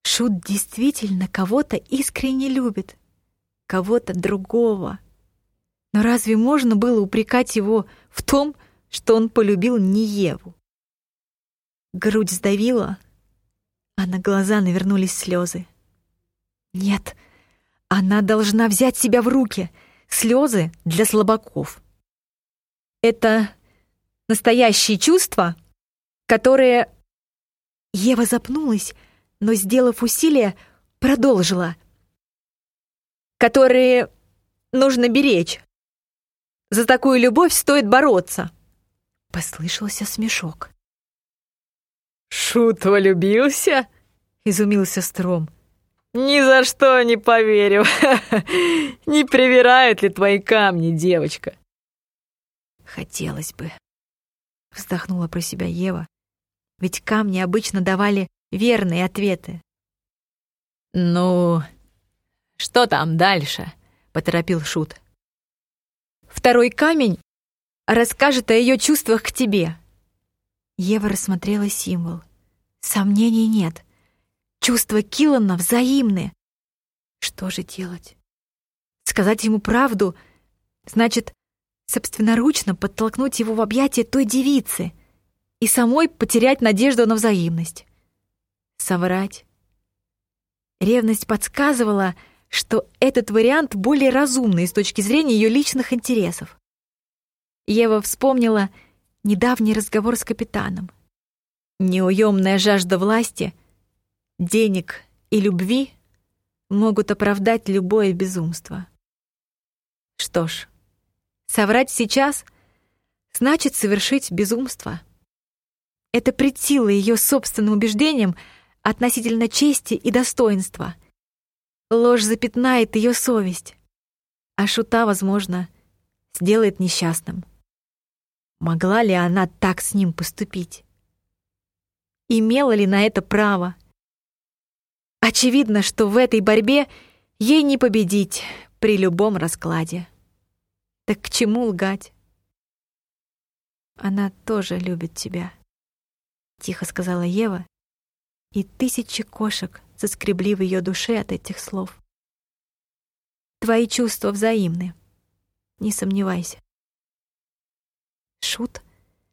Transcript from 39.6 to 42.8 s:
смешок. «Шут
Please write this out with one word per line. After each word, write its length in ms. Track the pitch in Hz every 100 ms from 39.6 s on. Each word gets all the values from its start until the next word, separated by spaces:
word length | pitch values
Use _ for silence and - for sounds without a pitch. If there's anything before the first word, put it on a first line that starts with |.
| 165 - 208 -
смешок. 680 | 208 - 226 - 165 - - _ _ _ _ _ _ _ _ _ _ _ _ _ _ _ -
«Шут 560 | - - 240 233 214